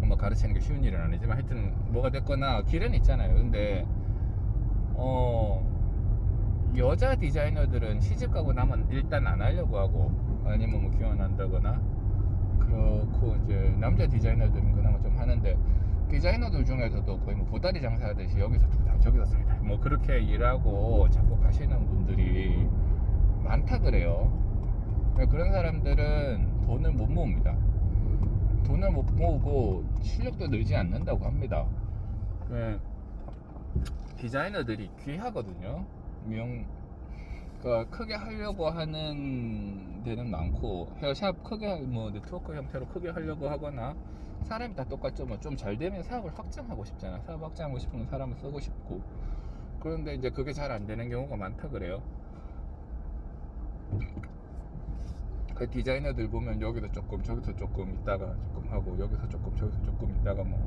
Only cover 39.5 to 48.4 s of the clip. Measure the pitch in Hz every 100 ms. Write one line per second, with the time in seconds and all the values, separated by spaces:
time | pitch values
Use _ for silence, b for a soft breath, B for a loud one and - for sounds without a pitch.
39.5 | 107 101 98 95 95 120 113 120 85 82
40.5 | - - 90 82 - 143 139 196 175 -
41.5 | 214 208 180 131 120 110 101 - 180 170
42.5 | 151 139 - 131 175 170 170 160 151 143
43.5 | 147 147 139 117 160 B B B B -
44.5 | 220 240 170 123 139 - - 135 104 151
45.5 | 139 101 107 170 196 180 240 185 - -
46.5 | - 247 127 101 - - 92 - 160 156
47.5 | - 151 127 - 123 113 135 131 127